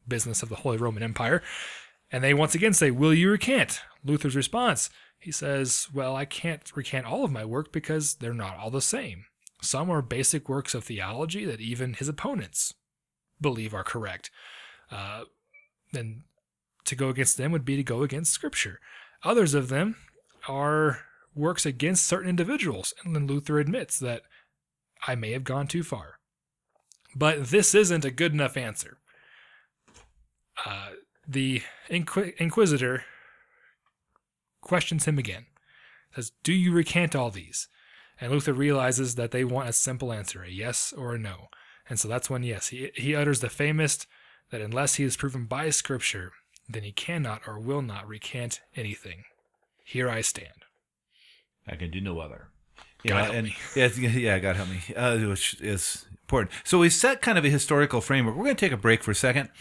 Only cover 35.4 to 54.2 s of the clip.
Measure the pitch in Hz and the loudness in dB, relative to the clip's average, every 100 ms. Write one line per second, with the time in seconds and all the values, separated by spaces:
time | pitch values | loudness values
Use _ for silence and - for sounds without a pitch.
35.4 | - _ _ _ - - _ - 117 - | -14 _ _ _ -20 -20 _ -12 -12 -4
36.4 | - 185 180 170 156 175 165 139 120 95 | 0 4 6 4 4 2 2 2 -2 -6
37.4 | - - - _ _ - - - 123 143 | -10 -10 -10 _ _ -20 -20 -10 -2 0
38.4 | 147 131 143 139 127 123 131 120 117 123 | 2 2 4 4 4 2 0 -2 -2 0
39.4 | 127 127 123 - 135 123 127 107 95 95 | 0 0 0 0 0 -2 -4 -6 -8 -10
40.4 | 92 95 117 117 - - 120 117 104 92 | -10 -8 -4 -4 -4 -6 -6 -6 -8 -10
41.4 | 110 - - - - 117 107 123 - 127 | -16 -20 -20 -20 -6 -4 -2 -2 -2 -4
42.4 | 123 101 - 127 135 - 139 151 147 131 | -4 -4 -6 -8 -10 -4 -2 2 2 2
43.4 | 117 - 147 156 151 - - _ - _ | 0 0 0 2 2 0 -6 _ -20 _
44.4 | _ 117 107 120 139 - 135 - 139 127 | _ -8 -4 0 0 2 0 0 -4 -6
45.4 | 113 131 156 143 - 127 - - 90 - | -4 -4 0 0 0 -2 -2 -4 -8 -16
46.4 | _ - - 113 104 - - 170 123 107 | _ -20 -12 -10 -8 -8 -4 -4 -4 -6
47.4 | - 104 117 143 123 101 107 107 - 127 | -10 -8 -4 -4 -4 -8 -12 -12 -10 -8
48.4 | 117 - _ - 107 107 95 87 - _ | -6 -8 _ -10 -8 -8 -12 -18 -20 _
49.4 | _ _ _ _ - 127 123 113 113 - | _ _ _ _ -8 -4 -2 -2 -4 -4
50.4 | 101 - _ _ _ _ _ _ - _ | -10 -20 _ _ _ _ _ _ -20 _
51.4 | _ _ - 78 85 95 98 82 76 - | _ _ -12 -8 -6 -6 -6 -6 -8 -14
52.4 | - _ _ - - _ 113 98 110 117 | -20 _ _ -20 -20 _ 0 2 2 0
53.4 | 110 - - 135 123 113 120 123 | -4 -6 -4 4 4 4 2 4